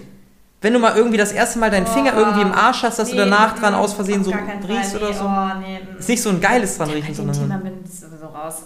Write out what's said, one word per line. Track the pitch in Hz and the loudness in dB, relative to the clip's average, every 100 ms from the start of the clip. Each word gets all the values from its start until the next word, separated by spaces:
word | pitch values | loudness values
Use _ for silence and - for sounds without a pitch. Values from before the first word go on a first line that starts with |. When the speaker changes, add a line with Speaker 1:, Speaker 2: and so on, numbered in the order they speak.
| - - - _ _ _ | -16 -20 -20 _ _ _
Speaker 1:
Wenn | 208 | 2
du | 247 | 4
mal | 226 196 | 4 4
irgendwie | 233 220 | 4 4
das | 202 | 2
erste | 202 233 233 | 2 0 2
Mal | 220 | 2
deinen | 196 180 | 2 2
Finger | 269 277 220 | 2 2 2
Speaker 2:
Oh. | |
Speaker 1:
irgendwie | 214 208 | 2 4
im | 196 | 2
Arsch | - 220 254 | 4 2 2
hast, | 233 226 | -2 -2
dass | 226 | -2
Speaker 2:
Nee, | 208 | 2
Speaker 1:
du | |
danach | 196 208 220 214 | 4 4 4 2
dran | 208 | 0
Speaker 2:
mm, | 196 | 2
Speaker 1:
aus | 202 | 0
Versehen | 202 196 202 | -2 -2 0
Speaker 2:
auf | |
Speaker 1:
so | 185 | 0
Speaker 2:
gar | 196 196 | -2 -6
keinen | 202 | -8
Speaker 1:
riechst | 196 202 196 | -4 -4 -4
Speaker 2:
Fall. | 208 | -4
Speaker 1:
oder | 208 | -4
Speaker 2:
Nee, | 196 | -4
Speaker 1:
so. | 196 | -2
Speaker 2:
oh, | 196 190 190 | -2 -2 -4
nee, | 190 190 - | -8 -12 -12
mm. | - | -10
Speaker 1:
Ist | - | -2
nicht | 240 | 0
so | 214 | 2
ein | 180 | 2
geiles | 196 247 196 - | 2 2 0 -2
dran | 151 | -4
Speaker 2:
Ja, | |
Speaker 1:
riechen, | 151 151 | -4 -6
Speaker 2:
bei | |
dem | 143 143 | -6 -4
Speaker 1:
sondern | 143 | -2
Speaker 2:
Thema | 143 147 | -2 -4
bin | 190 185 | -6 -12
ich | - - | -16 -18
sowieso | 160 156 156 | -18 -18 -16
raus. | 151 160 160 | -12 -12 -12